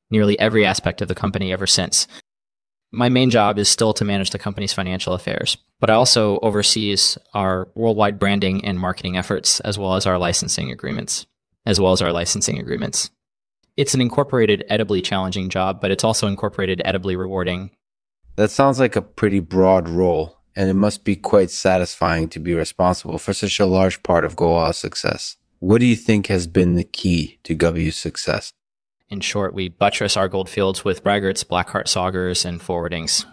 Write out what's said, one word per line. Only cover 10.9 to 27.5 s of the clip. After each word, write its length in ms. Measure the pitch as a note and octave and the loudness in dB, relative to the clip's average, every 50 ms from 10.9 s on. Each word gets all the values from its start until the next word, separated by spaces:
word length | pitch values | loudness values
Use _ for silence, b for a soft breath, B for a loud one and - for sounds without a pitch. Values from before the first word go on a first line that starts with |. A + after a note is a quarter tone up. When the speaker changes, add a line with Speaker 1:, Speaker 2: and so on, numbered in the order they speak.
| - - - - - - - - _ _ _ _ _ _ _ | -6 -6 -6 -6 -8 -8 -8 -12 _ _ _ _ _ _ _
Speaker 1:
as 160 | A2+ G2 G2+ | 0 0 2
well 120 | F#2+ F#2 F#2 | 4 4 2
as 80 | E2+ | 2
our 120 | F2+ E2+ E2+ | 2 0 -2
licensing 460 | E2+ F2 - - - - - - - | -2 -2 -4 -4 -2 -2 -4 -4 -6
agreements. 520 | B1+ - C#2+ - - - - - - - - _ _ _ _ _ _ _ _ _ _ _ _ | -6 -6 -6 -6 -6 -4 -4 -6 -6 -8 -10 _ _ _ _ _ _ _ _ _ _ _ _
It's 180 | - C#3+ - - | -4 -2 0 0
an 60 | C3 | 0
incorporated, 640 | B2 A#2+ - D3 C#3 C#3 C3 B2 A2+ G#2+ G#2 G2+ - - | 0 0 0 0 0 0 2 2 4 4 2 2 0 -2
edibly 320 | A2 G#2+ A2 G2+ G#2 F#2 F2+ | -2 -2 0 0 0 -2 0
challenging 480 | - G2+ F#2+ F#2 F#2 F#2 G2 F#2 F#2 | -2 -2 -2 -2 -2 -4 -4 -6 -4
job, 300 | - F#2+ F#2 F#2+ F#2+ - | -2 -2 -2 -2 -2 -2
but 100 | - F#2+ | -2 -2
it's 140 | G2 - - | 0 0 0
also 240 | A2+ A2 - A#2 G#2 | 0 0 0 0 -2
incorporated, 520 | G2 - - G2+ - - G2 F#2 F#2 F2 - | -2 -2 -4 -4 -4 -2 -2 -2 -2 -2 -2
edibly 340 | F#2+ F#2 F#2+ F#2 G2 F2+ F#2 | -2 -2 -2 -2 -4 -4 -4
rewarding. 520 | F#2 F#2 F#2+ F#2 F2+ F2+ F2+ F2+ F#2+ G2 - _ _ _ _ _ _ _ _ _ _ - - | -4 -4 -4 -2 -2 -2 -4 -4 -8 -12 -16 _ _ _ _ _ _ _ _ _ _ -8 0
Speaker 2:
That 140 | - G#2 G#2+ | 0 0 2
sounds 280 | - - C#3 C#3 B2+ C3 | 4 4 4 4 4 4
like 180 | C3 A2+ - | 2 2 2
a 60 | G#2 - | -2 -4
pretty 380 | - _ - A2+ G#2 G2 G2 | -4 _ 0 0 2 2 0
broad 480 | E2 D#2 F#2 F#2 F#2+ F#2 F#2+ F#2 E2 E2+ | 0 2 4 4 6 8 6 6 4 2
role, 500 | E2 F2+ F#2 F2 E2+ D#2 D#2 D2+ - _ _ _ _ | 0 2 2 2 2 2 0 -4 -8 _ _ _ _
and 160 | G2 G2 F#2+ | -2 0 2
it 40 | F#2+ | 2
must 300 | F#2+ G2+ G#2 G#2 - _ | 2 2 2 0 -2 _
be 120 | G#2+ G2 | -2 -2
quite 340 | F#2+ - - - G2+ F#2 F2 | -2 0 2 4 4 4 2
satisfying 800 | - - - F#2+ F#2 F#2 F2 - - - E2+ E2+ E2+ E2 D#2+ D#2+ | 0 0 2 2 2 2 2 -2 -2 -2 -2 0 0 0 -2 -4
to 100 | - E2 | -6 -6
be 160 | D#2 F2 E2+ | -4 -2 -2
responsible 640 | E2 D#2 - - - F2+ F2+ F2+ - - - - - | -2 -2 -4 -2 0 2 2 2 0 -4 -8 -8 -6
for 160 | - - G2 | -4 -6 -4
such 240 | - G#2+ G2 - - | -2 -2 -2 0 0
a 80 | G2+ | 2
large 360 | F#2 F#2 F#2 F#2+ F#2+ - - - | 4 4 4 4 2 0 -2 -2
part 200 | - F2 E2+ D2 | 0 2 2 2
of 120 | D2 E2+ | 0 -2
Goa's 420 | - F2 E2 E2 E2+ E2 D#2 - - | 0 2 2 2 2 2 0 -2 -4
success. 580 | - - - - - - - - - - - _ _ _ _ _ | -6 -8 -8 -8 -10 -10 -10 -10 -12 -12 -14 _ _ _ _ _
What 220 | E2+ F#2 G#2+ A#2 | 2 4 4 6
do 60 | B2 | 6
you 100 | B2 A2+ | 4 2
think 320 | A2 - - A2 G#2 F#2+ - | 2 2 2 2 2 2 0
has 180 | G2 F2+ E2+ | 0 -2 -2
been 300 | E2 - F#2+ F2+ F2 F2 | 0 2 2 4 4 4
the 80 | F2 E2+ | 2 0
key 560 | - - - - F#2 F2 E2 D2+ - - _ - | -4 -6 -4 0 0 0 0 0 -4 -8 _ -8
to 120 | - | -6